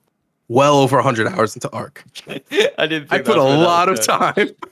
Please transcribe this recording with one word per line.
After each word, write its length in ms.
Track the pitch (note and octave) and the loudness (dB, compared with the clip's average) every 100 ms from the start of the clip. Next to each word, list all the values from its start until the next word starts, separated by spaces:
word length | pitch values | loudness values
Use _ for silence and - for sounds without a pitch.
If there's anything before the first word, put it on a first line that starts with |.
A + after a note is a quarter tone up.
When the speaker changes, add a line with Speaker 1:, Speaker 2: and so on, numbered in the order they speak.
| _ _ _ _ - | _ _ _ _ -4
Speaker 1:
well 320 | A#2 C#3+ C#3+ | 2 4 4
over 180 | C3+ C3+ | 2 2
a 60 | |
hundred 240 | B2 A2+ G#2 | 0 0 -2
hours 280 | F#2+ A2 - | -2 -4 -4
into 140 | - | -10
Ark. 320 | - G#2 - - - | -10 -12 -16 -20 -20
Speaker 2:
<laughs> 120 | - | -16
I 600 | - - D4+ A#4+ - D#3 | -16 -6 -2 -2 0 -4
didn't 200 | D#3 C#3 | -4 -4
think 20 | |
Speaker 1:
I 60 | F3+ | -4
put 60 | - | 0
Speaker 2:
that's 100 | A3 | 2
Speaker 1:
a 60 | |
Speaker 2:
where 140 | C3+ C#3+ | 2 4
that 60 | |
Speaker 1:
lot 260 | F3 E3+ F3+ | 2 2 2
Speaker 2:
was 100 | - | 0
Speaker 1:
of 80 | - | 0
Speaker 2:
going. 260 | - E3+ | 0 0
Speaker 1:
time. 160 | G3 G#3+ - - | -2 -4 -6 -20